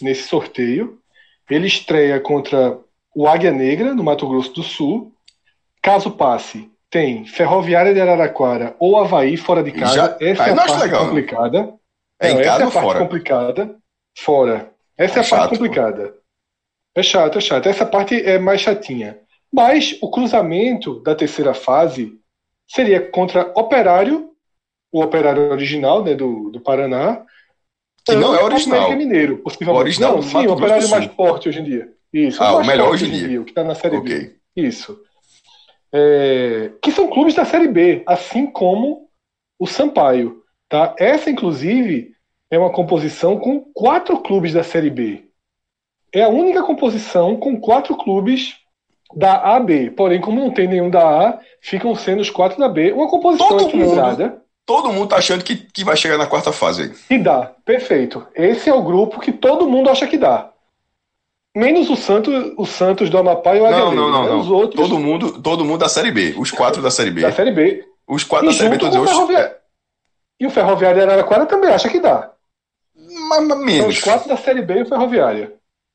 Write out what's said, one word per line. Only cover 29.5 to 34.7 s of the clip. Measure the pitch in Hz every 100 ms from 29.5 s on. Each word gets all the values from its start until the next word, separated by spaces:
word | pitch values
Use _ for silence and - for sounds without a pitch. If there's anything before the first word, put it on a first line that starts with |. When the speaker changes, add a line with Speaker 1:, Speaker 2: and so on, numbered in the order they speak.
| - 170 170
Speaker 2:
O |
original | 151 - 131
Speaker 1:
Não, | 156
Speaker 2:
do | 143
Speaker 1:
sim, | 151
Speaker 2:
Mato |
Speaker 1:
o | 226 180
Speaker 2:
Grosso |
Speaker 1:
Operário | 214 214 214
Speaker 2:
do |
Speaker 1:
mais | 208 -
Speaker 2:
Sul. | -
Speaker 1:
forte | 180 165 165
hoje | 151
em | 151
dia. | 123 - _ _
Isso, | 151 143 -
Speaker 2:
Ah, | 104
Speaker 1:
o | 95
mais | 113
Speaker 2:
o |
melhor | 135 -
Speaker 1:
forte | -
Speaker 2:
hoje | 160 - 87
em |
dia. | 123
Speaker 1:
o |
que | -
tá | - 160
na | 156
Série | 170 147
Speaker 2:
Ok. | 127 73
Speaker 1:
B. | - _ _ -
Isso. | 139